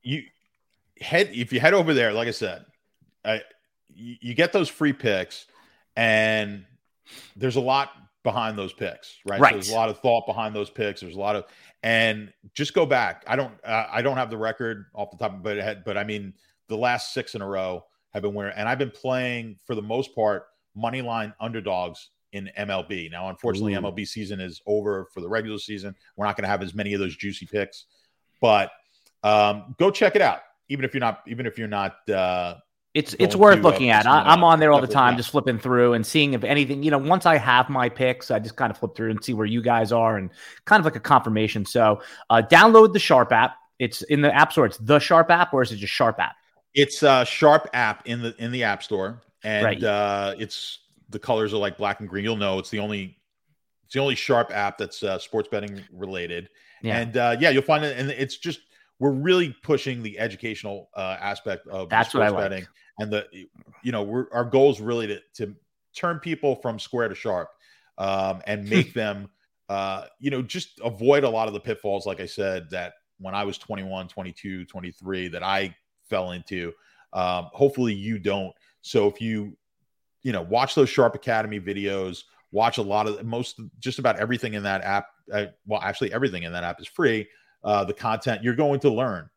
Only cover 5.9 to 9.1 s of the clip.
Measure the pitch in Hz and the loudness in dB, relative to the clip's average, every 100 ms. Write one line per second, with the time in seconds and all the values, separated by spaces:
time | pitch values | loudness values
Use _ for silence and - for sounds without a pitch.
5.9 | - 113 110 110 110 104 101 92 _ _ | -2 2 2 2 0 -4 -10 -20 _ _
6.9 | _ _ - - - 131 123 127 135 139 | _ _ -20 -20 -6 -2 -2 0 0 -2
7.9 | - _ _ 123 107 110 104 95 - 95 | -8 _ _ -4 -2 -4 -6 -8 -8 -10
8.9 | - - | -10 -20